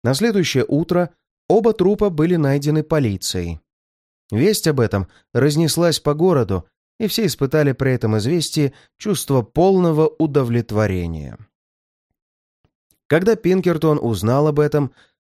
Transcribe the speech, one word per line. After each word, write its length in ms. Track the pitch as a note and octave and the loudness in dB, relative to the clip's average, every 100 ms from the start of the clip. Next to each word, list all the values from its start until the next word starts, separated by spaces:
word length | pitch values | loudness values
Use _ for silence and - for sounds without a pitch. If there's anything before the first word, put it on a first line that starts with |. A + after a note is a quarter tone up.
На 120 | A#2 | -2
следующее 500 | C3+ A3+ G3+ D#3 C3 - | 0 0 0 0 0 0
утро 480 | C#3+ E3+ F3 F3 _ _ _ - | -2 0 -2 -2 _ _ _ 0
оба 260 | F#3+ A3+ | 2 2
трупа 360 | G#3+ F#3 G#3 G#3 | 2 0 2 0
были 260 | D#3 E3 F3 | 0 0 2
найдены 460 | C#3 C#3+ D3 D#3 | 2 0 0 -2
полицией. 760 | D3+ D#3+ B2 F#2+ - F#2 E2+ D#2+ _ _ _ _ _ _ _ | 0 0 0 -4 -6 -6 -6 -10 _ _ _ _ _ _ _
Весть 340 | G#2 F3+ G#3 E3 | 0 0 2 0
об 140 | C3+ | 0
этом 280 | A2 G2+ F#2 _ _ | 0 -2 -4 _ _
разнеслась 680 | A#2+ C#3+ D3 E3 - E3+ D3 | 0 0 2 0 0 0 0
по 140 | D3 | -2
городу, 520 | D3 F#3 D3+ G2+ F#2+ - _ _ _ | 0 2 2 0 -4 -6 _ _ _
и 80 | A3 | -4
все 200 | - G3+ | -2 -4
испытали 460 | - C3+ D#3 C#3+ | -2 -2 0 0
при 200 | B2 C3 | 0 -2
этом 240 | B2+ A2+ A2 | 0 0 0
известии 540 | G#2+ E3+ D3 D#3+ C#3 - _ _ | 0 -2 -2 -2 -2 -4 _ _
чувство 460 | G#3+ F3 - C3 | -4 -4 0 -2
полного 640 | G#2+ - F#3 F#3+ E3+ D3+ D#3 | 0 0 2 4 2 2 0
удовлетворения. 1300 | - D#3+ C#3+ B2 A#2 A#2 G#2+ G#2 F#2 E2+ D#2+ C#2 A1 - _ _ _ _ _ _ _ _ _ _ _ _ _ _ _ _ | 0 0 0 0 -2 -2 -2 0 -2 -6 -8 -12 -16 -20 _ _ _ _ _ _ _ _ _ _ _ _ _ _ _ _
Когда 280 | D#3+ F#3+ A3 | 2 2 0
Пинкертон 600 | E3 F#3 F3 D#3+ D#3 D3 | 0 0 0 0 0 0
узнал 460 | A#2 G#2 G#2 C3+ D3+ | -2 -2 0 0 0
об 140 | D3 | 0
этом, 320 | D3 D3 C3+ _ _ _ _ | 0 0 -4 _ _ _ _